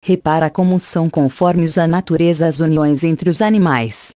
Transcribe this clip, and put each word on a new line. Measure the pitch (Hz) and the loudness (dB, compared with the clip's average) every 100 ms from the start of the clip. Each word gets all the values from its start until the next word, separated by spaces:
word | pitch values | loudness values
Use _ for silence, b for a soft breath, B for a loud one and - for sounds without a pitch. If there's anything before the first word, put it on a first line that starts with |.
Repara | - 180 - 160 156 | 0 -2 0 0 0
como | 151 185 185 | 0 0 0
são | - - 165 | -2 -2 -2
conformes | 165 139 - 180 175 165 156 | 0 -2 0 0 2 0 0
à | 165 | 0
natureza | 170 185 160 170 165 165 | 0 -2 0 0 2 0
as | 160 | 0
uniões | 160 156 151 143 | 0 2 2 0
entre | 165 156 180 | 0 0 -2
os | 165 | 0
animais. | 214 214 180 131 113 - - | 2 2 2 0 -2 -6 -10